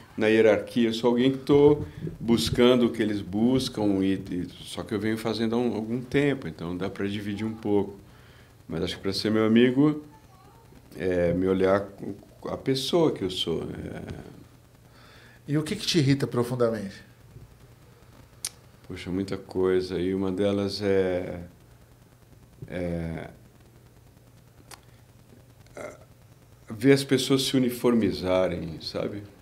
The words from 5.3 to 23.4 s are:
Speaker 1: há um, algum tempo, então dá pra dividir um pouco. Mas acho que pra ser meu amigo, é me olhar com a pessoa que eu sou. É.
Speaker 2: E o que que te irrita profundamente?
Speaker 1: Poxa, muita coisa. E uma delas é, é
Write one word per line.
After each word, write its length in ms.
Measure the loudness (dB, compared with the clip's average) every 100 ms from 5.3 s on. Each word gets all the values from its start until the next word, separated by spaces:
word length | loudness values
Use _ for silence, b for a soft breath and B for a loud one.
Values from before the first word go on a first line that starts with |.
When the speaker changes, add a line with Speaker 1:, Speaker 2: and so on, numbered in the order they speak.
| -2 -2 0
Speaker 1:
há 20 |
um, 160 | -2
algum 280 | -2 -4 -6
tempo, 460 | -2 0 0 -2 -6
então 260 | -8 -8 -6
dá 120 | -6
pra 180 | -4 -6
dividir 380 | -6 -6 -6 -6
um 60 |
pouco. 420 | -6 0 0 0 -8 b b b b b b -10
Mas 160 | -6
acho 140 | -6 -6
que 40 |
pra 120 | -6
ser 180 | -4 0
meu 140 | 2 4
amigo, 580 | 6 6 4 2 0 -8 -20 -20 -20 -20 -20 -20 -20 -18 -6
é 360 | -2 0 2
me 140 | 2 2
olhar 320 | 2 4 2 0 -12 -12 -14 -16 -14
com 80 | -10
a 80 | -6
pessoa 540 | -2 -2 0 2 2
que 120 | 0
eu 60 | -4
sou. 320 | -4 -4 -4
É. 380 | -6 -10 -12 -12 -12 -14 -16 -20 -20 -20 _ -20 -20 b b b b b -4
Speaker 2:
E 100 | -2
o 60 |
que 120 | -2 -6
que 120 | 0
te 100 | 2
irrita 300 | 4 2 0
profundamente? 760 | 0 0 0 0 0 -8 -12 -20 -20 -20 -20 -20 -20 -20 -20 -20 -20 -20 -20 -20 -14 -14 -14 -20 -20 -16
Speaker 1:
Poxa, 220 | -12 -6
muita 280 | -4 -4 -6
coisa. 600 | -6 0 2 2 0 -4
E 140 | -2
uma 180 | -2 -2
delas 500 | 0 0 0 -2 -2
é, 580 | 0 2 2 -2 -6 -10 -14 -20 -20 -20 _ -20 -20 -20 -20 -20 -20 -20 -12
é 640 | -8 -6 -4 -6 -8 -12 -18